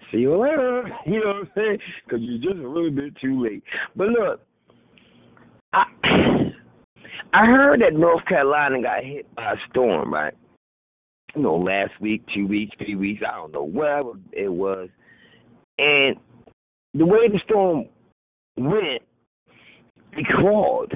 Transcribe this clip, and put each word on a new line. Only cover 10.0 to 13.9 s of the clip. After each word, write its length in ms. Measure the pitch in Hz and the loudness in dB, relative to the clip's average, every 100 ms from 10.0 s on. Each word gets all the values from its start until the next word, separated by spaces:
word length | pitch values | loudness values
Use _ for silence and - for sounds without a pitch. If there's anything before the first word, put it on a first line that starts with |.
| 67 | -2
right? 220 | 76 76 - _ _ _ _ _ _ _ _ _ 151 | -4 -4 -8 _ _ _ _ _ _ _ _ _ -4
You 60 | |
know, 140 | 131 80 | 0 0
last 360 | 90 98 98 - | 0 -2 -4 -6
week, 240 | 107 110 - | -4 -4 -6
two 140 | 101 98 | -6 -2
weeks, 280 | 104 107 - | -2 -4 -10
three 200 | 104 101 | -10 -4
weeks, 260 | 98 104 110 | -4 -4 -8
I 100 | 113 | -8
don't 160 | 78 | -10
know, 100 | 76 | -8
whatever 520 | 71 101 151 | -6 -4 -2